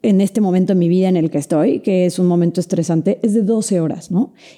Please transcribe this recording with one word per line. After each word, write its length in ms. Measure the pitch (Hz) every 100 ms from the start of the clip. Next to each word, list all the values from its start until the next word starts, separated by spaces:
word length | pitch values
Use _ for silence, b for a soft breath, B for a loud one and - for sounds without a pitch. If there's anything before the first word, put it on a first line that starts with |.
en 160 | 233 190
este 220 | 196 -
momento 320 | 202 180 185
en 60 | 185
mi 100 | 170
vida 200 | 180 185
en 60 | 185
el 140 | 160
que 80 | 143
estoy, 420 | 147 156 185 -
que 260 | - 185 180
es 100 | 175
un 80 | 180
momento 340 | 175 170 175
estresante, 600 | 170 180 165 165 160 202
es 140 | 233 214
de 80 |
doce 360 | 202 226 - 185
horas, 280 | 160 - -
¿no? 240 | 175 277 B B